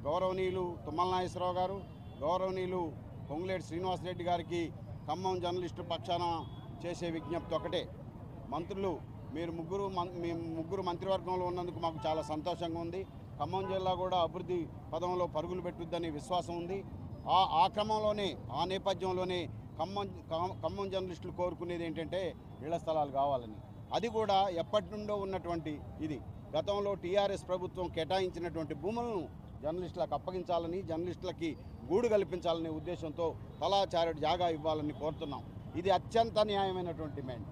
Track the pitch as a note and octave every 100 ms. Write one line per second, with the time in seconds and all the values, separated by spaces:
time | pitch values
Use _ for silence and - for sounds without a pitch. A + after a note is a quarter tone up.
0 | D3 E3+ F#3 F#3 F#3 F#3 F3+ E3+ D3+ D#3
1 | F3+ F#3 F3+ F3+ F3+ F3+ F#3 G3 F3+ -
2 | - - C#3+ F#3 F#3+ F#3 F3+ F#3 E3 B2
3 | - - - D3 F#3 F#3 A2+ E3 F#3 F3+
4 | E3 E3+ F3 F3 E3 E3+ D#3+ - - -
5 | - E3 F#3 F#3 F3 F3+ E3+ - D#3+ E3
6 | F#3 E3+ F3 E3 - - - - F3 E3+
7 | F3 E3 D#3 E3+ - D#3+ D#3+ E3+ A#2+ -
8 | - - - - - C#3+ E3+ G3 G3 D3+
9 | - - - C#3+ E3+ E3 D#3+ G3 G3 F3+
10 | F3 F3 E3+ E3 E3 E3 D#3+ F#3+ F#3 E3+
11 | F#3+ F#3+ F3+ F#3 F3+ F3+ F3+ F3+ E3+ D#3+
12 | D#3 D#3 D3 D#3 E3+ E3 E3+ E3 E3+ F3+
13 | F#3+ - - - D3+ F#3 F#3+ F#3+ F#3 F3+
14 | F#3 F3+ E3 F3 E3+ F3+ D3+ - - D#3+
15 | F3+ F3+ F3 D#3+ E3 F3+ F3 E3+ E3 E3+
16 | E3 D3 C3+ F3+ F3 E3+ F3 G3 - -
17 | - - - F3 F#3 D#3 F#3 G#3 G#3+ G#3+
18 | G#3+ G#3 G3 - A#2 C3+ F3 F#3+ G3 F3+
19 | F#3 F#3 F#3 F3+ D#3+ - - - E3+ G3+
20 | G3 - - D#3+ F#3 - E3 G3 G3 F#3+
21 | F#3 E3+ F3+ D#3 F3+ D#3 F3 F3 E3+ D#3
22 | D#3 F3+ F3 - - - C#3 E3+ E3 D#3
23 | C#3+ C3+ C#3+ C3+ A2+ G2+ - - - C3
24 | A3+ A3 G#3+ G3 G3 E3+ D#3+ G#3+ F3 G#3
25 | G#3 G#3 G3 G3 E3+ E3+ D#3 C#3+ - -
26 | D#3 C3 - - - D3 G3+ G3+ G3+ F#3+
27 | F3 G3 G3+ F#3+ - F3+ F3+ F#3 F3 E3+
28 | D#3+ F#3 F#3 E3 E3+ D#3+ D3+ D3 F3 A#3
29 | A#3+ G#3 C3 - - - C#3+ F3 E3+ F3+
30 | D#3 D3 F#3 F#3 E3+ E3+ E3+ F3+ E3 D#3+
31 | F3 E3 F3+ D#3+ E3 B2+ - - - F#3+
32 | A#3+ G#3+ E3+ F3+ F3 E3 E3 D#3 D#3 E3+
33 | D#3+ C#3+ E3 C#3 - - D#3+ G3 F#3 F3
34 | E3+ D#3+ D3+ F3 F3+ D#3 D#3+ D#3 D3 -
35 | D3+ D3+ D#3 B2+ - - - D#3 F#3 F3+
36 | - A3+ A3+ G#3 G#3+ G3+ G3 F#3 F3 D#3
37 | D#3 C#3+ C3 A#2+ C#3+